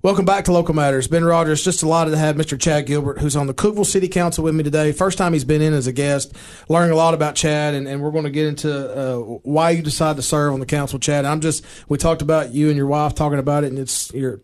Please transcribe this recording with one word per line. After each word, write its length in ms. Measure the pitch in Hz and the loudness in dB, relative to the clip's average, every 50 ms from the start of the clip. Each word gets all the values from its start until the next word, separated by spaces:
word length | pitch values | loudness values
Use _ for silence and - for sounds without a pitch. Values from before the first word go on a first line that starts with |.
| - | 2
Welcome 220 | 190 202 202 185 | 2 2 2 2
back 200 | 185 196 196 190 | 2 2 2 2
to 60 | 185 | 2
Local 220 | 175 175 170 170 156 | 2 2 2 2 0
Matters. 340 | 151 147 143 139 131 123 | 2 2 2 2 0 0
Ben 160 | - 165 170 165 | 0 0 2 4
Rogers, 400 | 170 170 165 165 156 156 143 - | 4 4 4 2 2 0 0 0
just 180 | 185 170 - | -2 -2 0
delighted 280 | 165 156 160 165 165 156 156 | 0 2 2 2 2 2 2
to 40 | |
have 180 | 156 156 151 147 | 2 2 2 0
Mister 220 | 143 156 156 143 | 0 -2 -4 -4
Chad 300 | 131 - 170 151 147 135 | -2 0 2 2 0 0
Gilbert, 320 | 120 143 147 139 143 139 - | 0 -2 0 0 -2 -4 -2
who's 160 | 151 147 139 | -2 0 0
on 100 | 147 139 | 0 -2
the 80 | 135 135 | -2 -2
Cookeville 320 | - - 208 214 208 196 | 0 0 0 2 0 -2
City 220 | - - 196 185 | 0 2 0 0
Council 360 | 175 - 180 175 170 170 - 156 | 0 0 0 0 0 -2 0 0
with 120 | 160 156 | 0 0
me 80 | 156 151 | 0 0
today. 280 | 147 143 156 151 151 147 | 0 0 2 2 2 2
First 260 | - 185 190 180 - | 2 0 0 0 0
time 120 | 190 175 | 0 2
he's 140 | 165 151 123 | 2 0 2
been 160 | 127 151 151 | 2 2 2
in 120 | 156 156 156 | 4 2 2
as 120 | 143 123 | 2 0
a 60 | 127 123 | -2 -2
guest. 400 | 139 143 143 143 139 135 - - - - - - - - - | 0 0 0 0 0 -2 -6 -12 -20 -20 -20 -20 -20 -4 0
Learning 220 | 160 170 175 170 | 2 4 4 4
a 40 | 160 | 4
lot 180 | 160 165 165 160 | 4 4 4 4
about 220 | 151 151 147 - | 2 -2 -2 -2
Chad, 400 | - - 156 151 151 151 147 147 | -2 0 0 0 0 0 -2 -2
and, 120 | 139 135 | -4 -4
and 140 | 135 139 139 | -6 -6 -4
we're 80 | 143 151 | -4 -2
gonna 220 | 151 160 151 147 | -2 -2 -4 -2
get 160 | 139 151 156 | -2 -2 -2
into, 240 | 151 147 147 - 151 143 | -2 -2 -4 -4 -4 -4
uh, 440 | 139 135 127 104 135 135 131 127 120 117 104 117 - _ | -4 -6 -6 -6 -6 -4 -4 -4 -6 -6 -8 -12 -10 _
why 260 | 131 147 156 165 170 | -2 0 2 4 4
you 140 | 170 170 156 | 2 2 0
decided 320 | 151 - - 160 156 151 | -4 -2 0 0 0 0
to 80 | 135 127 | -2 -2
serve 300 | - 160 147 147 147 139 | -2 0 0 0 0 0
on 60 | 135 | -2
the 60 | 131 | -2
council, 320 | 123 147 147 143 127 - | -2 -2 -2 -2 -4 -6
Chad. 260 | 131 - - 147 143 139 | -4 -2 0 0 0 0
I'm 160 | 139 151 160 | 0 -2 0
just, 240 | 151 160 151 - - - - - - | -2 -2 -2 -4 -8 -14 -20 -20 -6
we 120 | - 147 139 | -4 -4 0
talked 240 | - 165 165 156 160 | 2 0 0 0 0
about 280 | 143 160 156 147 123 | 0 0 0 0 -2
you 180 | 117 143 151 151 | -2 0 2 2
and 80 | 147 | 2
your 100 | 143 139 | 0 0
wife 260 | 139 147 151 151 147 - | 0 0 0 0 -2 0
talking 240 | - 156 147 147 | 0 -2 0 0
about 260 | 139 131 143 143 147 147 | 0 0 0 0 0 0
it, 40 | |
and 100 | 135 131 | -2 -4
it's, 340 | 139 135 127 - - - - | -6 -6 -6 -6 -6 -8 -8
you're, 300 | - 135 135 127 107 101 | -6 -4 -4 -4 -6 -6